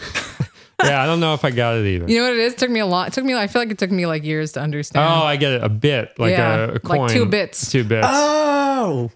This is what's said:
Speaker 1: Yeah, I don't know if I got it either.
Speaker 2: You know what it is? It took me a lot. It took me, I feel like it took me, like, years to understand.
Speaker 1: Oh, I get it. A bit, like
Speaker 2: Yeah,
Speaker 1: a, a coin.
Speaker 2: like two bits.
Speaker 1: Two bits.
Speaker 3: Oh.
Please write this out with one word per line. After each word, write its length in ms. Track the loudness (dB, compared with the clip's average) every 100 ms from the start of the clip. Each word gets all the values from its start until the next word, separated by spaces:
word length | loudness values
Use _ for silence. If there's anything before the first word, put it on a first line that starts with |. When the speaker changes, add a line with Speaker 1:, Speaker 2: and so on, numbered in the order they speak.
| -10 -10 -10 -8 -10 -10 -12 -2
Speaker 1:
Yeah, 200 | 0 2
I 40 | 2
don't 120 | 2
know 140 | 0
if 100 | 0
I 60 | 0
got 260 | 0 0 0
it 100 | 0
either. 200 | 0 0
Speaker 2:
You 80 | 0
know 40 | 0
what 40 |
it 40 | 0
is? 140 | -2
It 40 | 0
took 100 | -2
me 100 | 0
a 60 | 0
lot. 220 | 0 -2
It 40 |
took 100 | -2
me, 100 | -2
I 120 | 0 0
feel 120 | -2
like 100 | -2
it 80 | -2
took 120 | -2
me, 160 | -2 -2
like, 180 | -2
years 280 | -4 -4 -4
to 80 | -4
understand. 440 | -4 -4 -4 0 2
Speaker 1:
Oh, 180 | 4
I 120 | 2 2
get 160 | 2
it. 100 | 2
A 40 | 0
bit, 500 | 0 2 0 -2 -2
like 120 | 2
Speaker 2:
Yeah, 240 | 2 2 2
Speaker 1:
a, 120 | 0
a 40 | -4
coin. 200 | -2 0
Speaker 2:
like 100 | 2
two 140 | 2 2
bits. 440 | 0 -2 -6 -2
Speaker 1:
Two 120 | 0
bits. 220 | 2 2 2
Speaker 3:
Oh. 1040 | 2 2 2 2 2 0 0 0 -2 -4